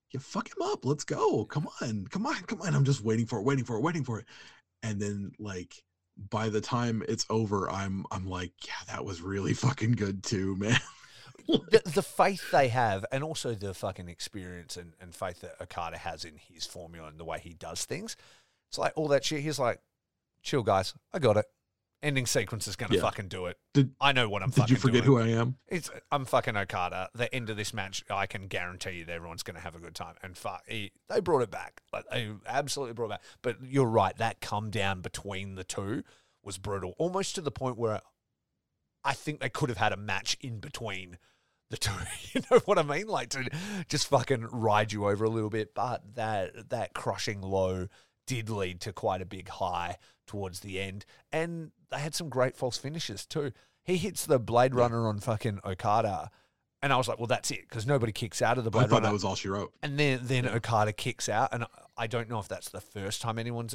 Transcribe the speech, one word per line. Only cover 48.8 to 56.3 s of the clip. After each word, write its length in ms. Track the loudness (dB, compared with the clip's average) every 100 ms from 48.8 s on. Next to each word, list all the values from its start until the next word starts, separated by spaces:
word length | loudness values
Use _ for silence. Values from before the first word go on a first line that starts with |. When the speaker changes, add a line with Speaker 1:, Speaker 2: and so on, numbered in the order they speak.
Speaker 2:
to 100 | -10
quite 280 | -4 -2 -2
a 60 | -4
big 220 | -12 -12
high 460 | -4 -2 0 -4 -6 _ _ -12
towards 340 | -8 -8 -8
the 200 | -8 -6
end. 240 | -6 -8 -14 -20 _
And 420 | -2 -2 -4 -10 _ -10
they 80 | -6
had 160 | -4
some 160 | -6 -2
great 260 | 2 2 2
false 220 | -4 -4
finishes 480 | -6 -6 -6 -8 -6
too. 260 | -4 -4 -6 _ _
He 120 | -2 0
hits 260 | 0 -2
the 140 | 2 4
Blade 340 | 6 6 6
Speaker 1:
Yeah. 80 | 6
Speaker 2:
Runner 260 | 4 4 0
on 100 | 0
fucking 400 | -2 -2 -2 -4
Okada, 640 | -4 -2 2 4 4 0 -6